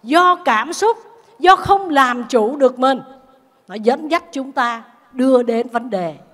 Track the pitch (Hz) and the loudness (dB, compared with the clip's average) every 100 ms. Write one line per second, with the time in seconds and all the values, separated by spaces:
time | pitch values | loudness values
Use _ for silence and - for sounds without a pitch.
0 | 220 320 359 349 349 214 262 339 427 453 | 0 2 2 2 0 -2 -2 -2 -2 -2
1 | - - _ _ 330 370 - 392 381 277 | -10 -20 _ _ 2 2 2 0 2 2
2 | 254 240 240 247 214 294 254 247 262 262 | 2 -2 -2 0 0 2 0 2 0 0
3 | - - _ _ _ _ _ 208 214 269 | -6 -20 _ _ _ _ _ -4 -2 -2
4 | 311 330 339 277 269 277 240 233 226 _ | -2 -4 -4 -10 -6 -4 -4 -4 -14 _
5 | _ 262 262 254 240 226 240 240 240 196 | _ -2 2 2 2 -2 -4 -6 -6 -6
6 | 170 143 _ | -6 -10 _